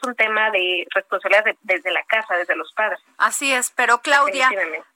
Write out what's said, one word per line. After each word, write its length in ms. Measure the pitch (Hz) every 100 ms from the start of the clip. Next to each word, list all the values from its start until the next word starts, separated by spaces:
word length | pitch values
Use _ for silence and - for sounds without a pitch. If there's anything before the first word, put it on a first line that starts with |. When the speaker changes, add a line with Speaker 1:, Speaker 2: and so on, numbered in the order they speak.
Speaker 1:
un 120 | 247 240
tema 340 | 220 214 220
de 340 | 196 180 180 175
responsabilidad 540 | 196 - 190 190 202
de, 120 | 214 202
desde 300 | - 180 185
la 100 | 165
casa, 320 | - 220 214
desde 220 | 180 175 160
los 160 | 160
padres. 260 | - 214 175 _ -
Speaker 2:
Así 360 | 220 - 277
es, 180 | 254 240
pero 280 | - 240 233
Claudia, 500 | 311 285 294 277 262
Speaker 1:
Definitivamente. 400 | 196 165 160 -